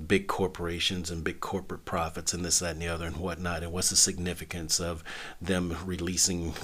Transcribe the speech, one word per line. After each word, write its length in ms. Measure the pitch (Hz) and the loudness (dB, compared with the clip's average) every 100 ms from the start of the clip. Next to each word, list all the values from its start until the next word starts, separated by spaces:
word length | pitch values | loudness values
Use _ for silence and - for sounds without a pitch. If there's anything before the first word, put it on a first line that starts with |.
| 78 | 4
big 180 | 95 98 | 4 4
corporations 840 | - 92 - 85 85 - 92 85 | 2 2 0 -2 0 0 0 -2
and 140 | 82 | -2
big 160 | 87 - | -2 -4
corporate 460 | - 95 90 85 | -2 -2 -4 -8
profits 500 | - 92 80 87 82 | -2 0 0 -2 -2
and 100 | 87 | 0
this, 140 | 87 - | 2 2
that, 140 | 87 | 2
and 100 | 78 | -2
the 60 | 85 | -2
other 180 | 82 82 | -2 -2
and 100 | 85 | -2
whatnot, 460 | 90 87 90 82 | -2 -2 -2 -2
and 80 | 85 | -2
what's 200 | 90 - | 0 4
the 60 | - | 6
significance 840 | - 92 90 85 82 90 80 - | 4 4 -2 -4 -6 -6 0 0
of 240 | 87 80 - - - - | 0 -4 -8 -10 -10 -4
them 360 | 87 90 87 80 | 0 2 2 -2
releasing 680 | 92 87 87 90 - 87 82 - | -4 -2 0 2 4 2 -2 -4